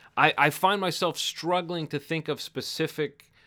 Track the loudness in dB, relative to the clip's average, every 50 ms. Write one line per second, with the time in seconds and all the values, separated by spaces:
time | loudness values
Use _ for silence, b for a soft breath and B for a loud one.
0 | B B B 4 4 4 6 6 4 4 4 4 2 2 2 2 0 -2 -2 0
1 | -2 -2 -2 -2 -6 -6 -6 -4 -2 0 0 0 0 -2 -6 -6 -6 -4 -6 -6
2 | -4 -4 -6 -4 -2 -4 -6 -6 -6 -10 -8 -8 -8 -6 -4 -2 -4 -2 -2 -4
3 | -4 -4 -6 _ -20 _ b b b